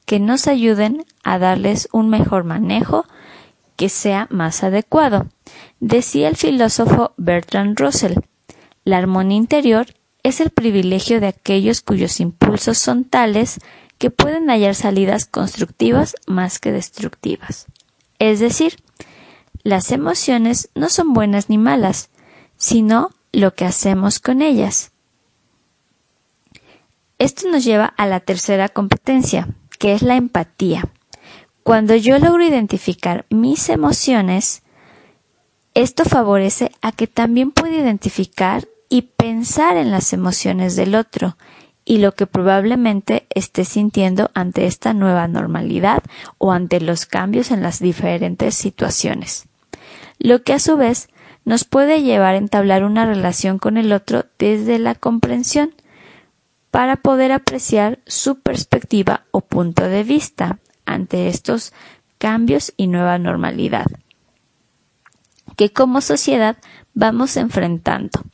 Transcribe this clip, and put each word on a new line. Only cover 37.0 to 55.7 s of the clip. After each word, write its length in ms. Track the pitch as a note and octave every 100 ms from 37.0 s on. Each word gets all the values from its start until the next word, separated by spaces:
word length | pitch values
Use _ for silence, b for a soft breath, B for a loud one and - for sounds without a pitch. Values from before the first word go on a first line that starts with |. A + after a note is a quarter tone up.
| -
también 440 | - A#3 A#3+ C4
pueda 260 | - E4 D#4+
identificar 920 | C4 G3+ G3 - F#3 - F#3+ - - _ -
y 140 | B3
pensar 720 | B3 - A#3 A3+ A#3+ - D#4+ F4
en 140 | B3+
las 220 | F#3+ -
emociones 640 | F#3 F3+ F3+ F#3+ F#3 F#3 F#3
del 180 | F#3
otro 420 | A3 A3 - F3+ b b b b _
y 140 | - A3
lo 140 | G3
que 140 | - G3
probablemente 1000 | - F#3 G3 G#3 B3 A#3 G3 - A3 -
esté 340 | - - -
sintiendo 640 | F#3 G#3+ G#3 G3+ F#3+ F#3 A3
ante 320 | - F3+ - F3+
esta 280 | - A3+
nueva 340 | G#3+ F#3+ F3+ E3+
normalidad 760 | E3+ E3 E3 E3+ F3 G3 - B B B -
o 140 | G3
ante 280 | F3+ F3+ F3
los 260 | E3 E3+ -
cambios 440 | - F#3 A#3 A#3+
en 120 | G#3+
las 160 | F3 -
diferentes 760 | F3+ E3+ F3 F3 F3 F3+ G#3+
situaciones. 920 | - G3 - F3 - - B2+ - - - _ _ B B B B -
Lo 240 | - B3
que 100 | -
a 60 | C#4
su 180 | - D#4
vez 320 | A#3 B3 - b b b
nos 200 | - A#3
puede 380 | - C4+ C#4+ D#4
llevar 320 | C4+ G#3+ F#3+
a 40 | F#3+
entablar 460 | G#3 G#3 G3 F#3+
una 220 | G3+ A3 A3+
relación 520 | G3 F#3 F3 F#3+ F#3+
con 180 | G#3+ A3
el 160 | A3
otro 340 | G3+ - A#3 - -
desde 400 | G#3 G#3+ G#3+ A#3
la 160 | A3+
comprensión 800 | A#3 B3 A#3 A#3 B3 B3 D4 D4+